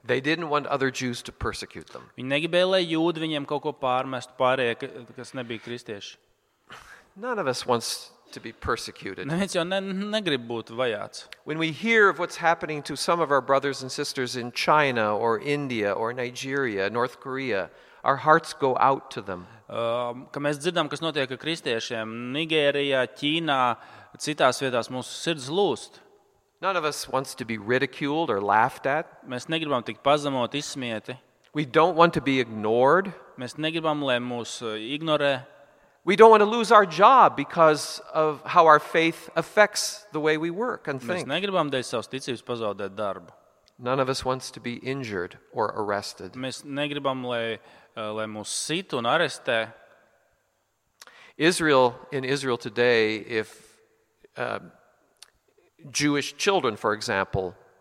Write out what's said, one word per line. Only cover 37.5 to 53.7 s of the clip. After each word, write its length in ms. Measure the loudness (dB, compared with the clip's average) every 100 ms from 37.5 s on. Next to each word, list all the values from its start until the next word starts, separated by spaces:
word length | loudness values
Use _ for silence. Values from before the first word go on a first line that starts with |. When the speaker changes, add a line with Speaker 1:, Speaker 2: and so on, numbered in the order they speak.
| 4 6 6 -2 -10 -6
Speaker 1:
of 280 | 0 0 -2 2
how 200 | 6 10
our 120 | 8
faith 500 | 6 2 2 -2 -4 -4
affects 720 | 0 4 4 4 -6 -8 -8
the 80 | -2
way 180 | 0 2
we 140 | -2
work 360 | -4 -6 -6 -8
and 140 | -8
Speaker 2:
Mēs 220 | -4 -4
Speaker 1:
think. 40 | -4
Speaker 2:
negribam 440 | -4 -2 -2 0
dēļ 120 | -2
savas 240 | -4 -6 -6
ticības 320 | -10 -8 -8
pazaudēt 520 | -8 -6 -4 -6 -8 -6
darbu. 360 | -6 -6 -14 -20 _ _ _ -10
Speaker 1:
None 200 | -4 0
of 80 | 0
us 160 | -2
wants 280 | -4 -6 -8
to 80 | -10
be 160 | -10 -8
injured 640 | -8 -8 -6 -6 -6 -12 _
or 220 | -4 -4 -2
arrested. 580 | -2 -4 -4 -14 -16
Speaker 2:
Mēs 300 | -10 -10 -10
negribam, 600 | -10 -6 -4 -4 -4 -4 -4
lai, 340 | -4 -4 -8 -12 -20 _ -10
uh, 160 | -8
lai 120 | -6 -8
mūs 220 | -8 -8
sit 460 | -8 -6 -6 -4
un 100 | -4
arestē. 720 | 0 0 0 -4 -2 -2 -4 -12 -20 _ _ _ _ _ _ _ _ _ _ _ -20 -20 -20 2
Speaker 1:
Israel, 580 | 2 4 4 6 6 2 -8
in 120 | -6
Israel 340 | -2 -2 0 -4
today, 600 | -4 2 4 4 4 0
if, 580 | -4 -4 -6 -14 -20